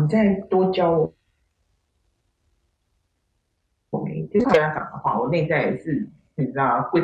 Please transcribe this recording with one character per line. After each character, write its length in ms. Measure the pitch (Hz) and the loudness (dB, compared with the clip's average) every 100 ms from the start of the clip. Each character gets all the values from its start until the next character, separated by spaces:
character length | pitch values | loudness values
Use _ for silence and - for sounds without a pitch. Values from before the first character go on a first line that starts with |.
你 60 | 151 | 2
再 260 | 220 202 190 - | 4 4 2 0
多 220 | 185 185 | 2 2
教 180 | 185 175 | 2 2
我。 240 | 165 160 - _ _ _ _ _ _ _ _ _ _ _ _ _ _ _ _ _ _ _ _ _ _ _ _ _ _ _ | 2 0 -6 _ _ _ _ _ _ _ _ _ _ _ _ _ _ _ _ _ _ _ _ _ _ _ _ _ _ _
我 120 | - | -8
没， 220 | - 156 156 | -6 -8 -2
就 120 | 208 | 0
是 60 | 247 | 4
家 260 | 170 156 | 4 2
长 40 | - - | -4 -10
的 60 | - | -6
话， 160 | - 107 | -4 -2
我 100 | 127 | 0
内 160 | 170 156 | 0 0
在 160 | 151 120 | 0 -2
也 100 | - | -4
是， 320 | 165 131 - - _ - | -4 -4 -6 -12 _ -6
你 100 | 131 | -4
知 60 | |
道， 280 | 139 131 - - | -2 0 0 0
会 100 | 170 | -2